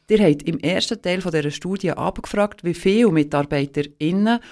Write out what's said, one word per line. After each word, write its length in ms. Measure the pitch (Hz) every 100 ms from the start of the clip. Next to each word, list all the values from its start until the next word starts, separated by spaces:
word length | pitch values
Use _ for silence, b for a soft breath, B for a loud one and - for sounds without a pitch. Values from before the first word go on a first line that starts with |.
| _
Ihr 160 | 214
habt 200 | 190 147
im 160 | - 165
ersten 420 | - 185 - 220
Teil 180 | 180 185
von 120 | 180
dieser 180 | 160 147
Studie 400 | 143 180 196 190
abgefragt, 720 | - 175 - - 208 208 -
wie 100 | 175
viele 380 | 170 190 214 233
MitarbeiterInnen 1300 | 160 147 143 143 147 139 147 147 - 151 190 214 233 B